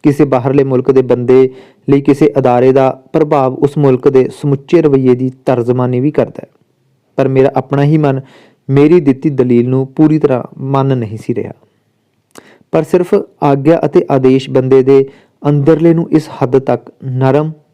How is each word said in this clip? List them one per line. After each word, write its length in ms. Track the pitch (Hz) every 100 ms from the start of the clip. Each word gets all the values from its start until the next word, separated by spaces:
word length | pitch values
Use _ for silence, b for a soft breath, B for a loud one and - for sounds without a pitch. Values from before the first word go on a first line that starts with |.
ਕਿਸੇ 220 | 156 139
ਬਾਹਰਲੇ 400 | 143 131 131 139
ਮੁਲਕ 260 | 135 127 127
ਦੇ 120 | 135
ਬੰਦੇ 480 | 127 123 123 127 131 B B B -
ਲਈ 120 | 139
ਕਿਸੇ 320 | 143 139 151 -
ਅਦਾਰੇ 340 | 127 123 131
ਦਾ 300 | 131 131 - _
ਪ੍ਰਭਾਵ 420 | 160 151 151 131
ਉਸ 240 | 131 143 156
ਮੁਲਕ 300 | 143 127 143
ਦੇ 200 | 131 127
ਸਮੁੱਚੇ 540 | - 143 139 - 170
ਰਵੱਈਏ 320 | 156 135 131
ਦੀ 160 | 123 131 127 -
ਤਰਜਮਾਨੀ 540 | 123 117 123 123 123
ਵੀ 100 | 143
ਕਰਦਾ 320 | 147 120 -
ਹੈ। 60 | - _ _ _ _ _ _ -
ਪਰ 120 | 135
ਮੇਰਾ 220 | 131 135 131
ਆਪਣਾ 260 | - 139
ਹੀ 160 | 143 156
ਮਨ 220 | 147 135 127 b b b -
ਮੇਰੀ 300 | 139 147 175
ਦਿੱਤੀ 300 | 143 127 160
ਦਲੀਲ 380 | 131 127 120 120
ਨੂੰ 180 | 131 131
ਪੂਰੀ 320 | 135 156 156
ਤਰ੍ਹਾਂ 240 | 147 127 - -
ਮੰਨ 400 | 135 139 139 131
ਨਹੀਂ 200 | 110 107
ਸੀ 160 | -
ਰਿਹਾ। 180 | 113 - - _ _ _ _ _ _ _ b b b _
ਪਰ 100 | 165
ਸਿਰਫ 320 | 156 180 175 202 - _
ਆਗਿਆ 380 | 151 143 139 165
ਅਤੇ 220 | 151 180 -
ਆਦੇਸ਼ 400 | 139 131 131 131
ਬੰਦੇ 320 | 131 131 131
ਦੇ 260 | 131 139 135 B B B 147
ਅੰਦਰਲੇ 460 | 147 139 156 170
ਨੂੰ 160 | 165 165
ਇਸ 180 | 156 143
ਹੱਦ 300 | - 123 131
ਤੱਕ 320 | 127 123 - _
ਨਰਮ 480 | 131 127 131 139 156 156 _